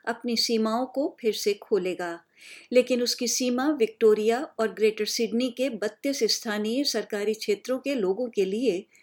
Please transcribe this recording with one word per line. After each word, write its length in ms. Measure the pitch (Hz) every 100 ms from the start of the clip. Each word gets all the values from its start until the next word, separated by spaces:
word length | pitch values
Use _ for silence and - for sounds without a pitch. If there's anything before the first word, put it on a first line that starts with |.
| -
अपनी 280 | 233 240 226
सीमाओं 480 | - 226 220 226 262 -
को 100 | 294 -
फिर 140 | 233
से 200 | 202 -
खोलेगा, 560 | 202 - 202 180 170 175 170 _ _ - - -
लेकिन 300 | 247 247 247
उसकी 260 | 240 - 240
सीमा 400 | - 247 247 277 302
विक्टोरिया 600 | 220 - 220 214 214 233 311 -
और 140 | 220
ग्रेटर 320 | 185 214 214 208
सिडनी 440 | - 226 226 254 233
के 120 | 262 220
बत्तीस 400 | 208 - 277 277 214 -
स्थानीय 460 | 233 208 214 240 285
सरकारी 400 | 220 202 208 208
क्षेत्रों 440 | 214 - 202 - 254
के 160 | 269 277
लोगों 320 | 185 196 247 208
के 100 | 190
लिए 400 | 208 254 180 - _